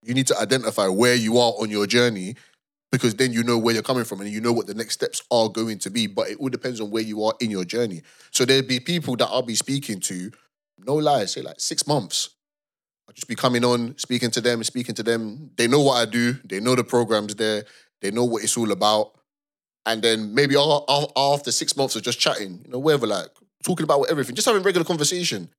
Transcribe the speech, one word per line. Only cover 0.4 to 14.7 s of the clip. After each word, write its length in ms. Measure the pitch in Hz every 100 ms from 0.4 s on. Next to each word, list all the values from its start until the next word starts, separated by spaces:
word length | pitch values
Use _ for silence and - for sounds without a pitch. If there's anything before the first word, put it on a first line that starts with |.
| 104 131 113 107 98
where 260 | 95 123
you 240 | 123 110 120
are 140 | 120 110
on 120 | 110
your 160 | 104 104
journey, 500 | 120 120 104 92 127 _ _ _ _ _
because 240 | 127 120 104
then 160 | 131
you 100 | 117
know 160 | 117 117
where 160 | 113
you're 80 | 110
coming 220 | 104 127
from 160 | 113 95
and 100 | 101
you 100 | 107
know 120 | 117
what 160 | 117 104
the 60 |
next 200 | 104 110
steps 260 | - - - -
are 180 | 120 110
going 300 | 98 113 104
to 100 | -
be. 160 | 104 107
But 240 | 98 -
it 80 | 107
all 100 | 135
depends 320 | 120 127 120
on 100 | 107
where 100 | 110
you 220 | 110 107
are 100 | 107 -
in 100 | 117
your 140 | 101
journey. 380 | 90 113 120 87 - _ -
So 140 | -
there'll 180 | 127 135 135
be 120 | 127
people 380 | 123 175 143 120
that 100 | 123
I'll 160 | 117
be 140 | 120 107
speaking 420 | - 139 139 101
to, 300 | - 92 92 - _ _ _ _
no 160 | 98
lie, 300 | 147 151 143
say, 180 | - -
like, 160 | 123 -
six 280 | - - -
months. 440 | 147 92 - - _ _ _ _ _ _ _ _
I'll 40 |
just 160 | - -
be 60 |
coming 300 | 117 131 123
on, 340 | 123 120 117 -
speaking 320 | - 123 120
to 100 | 110
them, 220 | 117 120
speaking 320 | 113